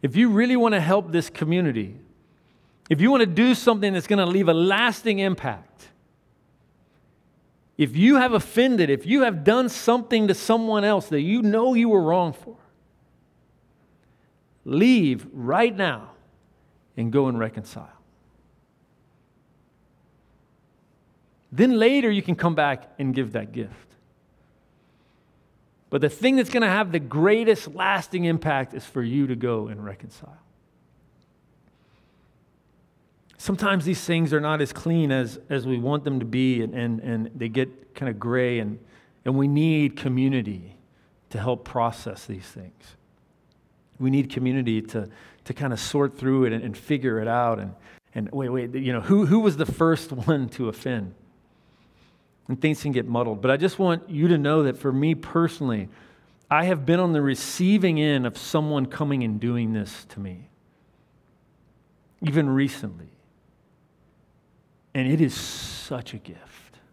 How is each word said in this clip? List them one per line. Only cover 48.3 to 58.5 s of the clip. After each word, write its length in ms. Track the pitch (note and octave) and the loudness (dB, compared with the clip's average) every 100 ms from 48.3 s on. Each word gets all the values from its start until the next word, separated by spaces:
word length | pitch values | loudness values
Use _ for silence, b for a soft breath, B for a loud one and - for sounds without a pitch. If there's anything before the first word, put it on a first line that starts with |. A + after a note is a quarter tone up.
wait, 160 | C#3 C3 | -6 -4
wait, 260 | B2+ B2 | -4 -6
you 180 | C3 C3 | -6 -4
know, 80 | B2 | -4
who, 260 | - G3 F3+ | 2 2 4
who 120 | G#3 | 4
was 180 | G#3+ D3 | 2 0
the 100 | D#3 | -4
first 440 | C#3 E3 D#3 - | 0 2 2 -2
<laughs> 140 | C3 A#2 | -6 -2
one 220 | D3+ B2 | 0 -2
to 180 | - A#2+ | -4 -6
offend? 460 | G#2+ C3 A#2+ F#2+ F#2 _ _ _ b b b b b b b b _ - | -6 -6 -6 -8 -14 _ _ _ b b b b b b b b _ -10
And 120 | C3 | -4
things 220 | D#3 D3+ | -2 -2
can 100 | D3+ | -2
get 140 | B2+ A2+ | -2 -2
muddled. 340 | A#2 A#2 G#2+ | -2 -2 -2
But 100 | B2+ | 0
I 60 | C#3 | 2
just 220 | F3+ - | 0 0
want 320 | F#3 E3 - | 0 0 -4
you 180 | D3+ E3+ | -2 2
to 80 | E3+ | 2
know 280 | C#3+ D#3 | 2 2
that 120 | C#3+ A#2+ | 2 0
for 160 | C#3+ | -2
me 220 | C3 D3+ | 0 0
personally, 720 | D#3+ - E3 E3+ - C#3 A2+ F#2+ b b b b b _ | -2 -2 0 0 -2 -4 -4 -6 b b b b b _
I 140 | D3+ | 0
have 200 | F3 F3 | 2 0
been 160 | C3+ F3 | 2 2
on 120 | F3+ | 2
the 100 | D#3 | 2
receiving 800 | C#3+ C3 - - F3+ G#3 F#3 D#3+ | 0 -2 -6 -2 2 4 2 2
end 260 | D3+ C#3+ B2 | 0 0 -2
of 100 | - | -6
someone 500 | - | -4